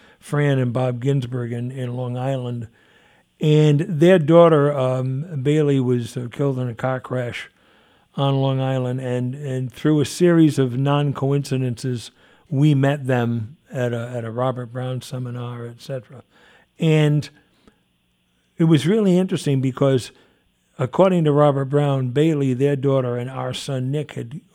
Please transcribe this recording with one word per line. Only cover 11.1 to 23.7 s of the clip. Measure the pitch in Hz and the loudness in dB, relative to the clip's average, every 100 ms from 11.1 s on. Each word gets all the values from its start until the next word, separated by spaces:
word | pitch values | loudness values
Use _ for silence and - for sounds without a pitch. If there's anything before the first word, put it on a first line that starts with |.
| - 135 143 139 131 127 117 131 120 - _ _ _ _ | -2 -2 -2 -2 -4 -4 -4 -6 -8 -10 _ _ _ _
we | 135 151 | 2 4
met | 139 139 147 127 | 4 2 0 -2
them | 123 117 117 110 151 _ | 0 0 -2 -6 -14 _
at | 165 123 | -6 -4
a, | 117 120 | -4 -6
at | 123 | -8
a | 113 | -8
Robert | 113 131 123 120 | -4 -4 -4 -8
Brown | 127 127 127 | -8 -8 -8
seminar, | - 127 123 123 120 120 | -8 -10 -8 -8 -10 -10
et | 117 117 | -14 -16
cetera. | - 135 110 123 - _ _ _ _ _ | -12 -10 -12 -20 -20 _ _ _ _ _
And | 165 156 151 147 - - _ _ _ _ _ _ _ _ _ _ _ _ | 2 4 4 2 -2 -14 _ _ _ _ _ _ _ _ _ _ _ _
it | |
was | 165 156 | 4 4
really | 139 220 202 175 | 4 2 4 2
interesting | 190 160 - 135 | 2 -2 -2 0
because, | 131 127 139 131 - - _ _ _ _ _ - | 0 0 2 2 -2 -14 _ _ _ _ _ -8
according | 127 - 190 180 | -4 2 2 4
to | 151 | 2
Robert | 143 147 139 135 | 4 4 2 0
Brown, | 147 147 135 127 | 0 0 0 -2
Bailey, | 123 160 151 139 | 0 2 2 0
their | 127 139 143 | 0 0 0
daughter, | 135 135 123 120 | 0 0 0 -4
and | 123 | -6
our | 135 127 | -8 -8
son | 127 - | -8 -6